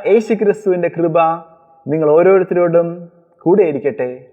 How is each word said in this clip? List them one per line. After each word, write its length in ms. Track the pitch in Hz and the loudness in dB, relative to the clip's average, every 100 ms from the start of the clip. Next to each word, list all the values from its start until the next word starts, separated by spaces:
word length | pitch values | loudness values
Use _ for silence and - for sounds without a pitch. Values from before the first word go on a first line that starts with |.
യേശുക്രിസ്തുവിൻ്റെ 840 | 156 214 220 214 214 196 196 180 170 | 2 0 0 -2 0 -2 -2 -2 -4
കൃപ 300 | 170 170 165 165 165 - _ _ _ - | -2 -2 0 0 -2 -12 _ _ _ -6
നിങ്ങൾ 220 | 156 151 | -2 2
ഓരോരുത്തരോടും 760 | 156 175 196 180 180 175 170 170 175 - _ _ _ | 4 4 2 0 -2 0 0 -2 -8 -18 _ _ _
കൂടെയിരിക്കട്ടെ. 720 | 165 196 170 139 139 120 127 127 - | 0 2 2 -2 -6 -6 -8 -10 -20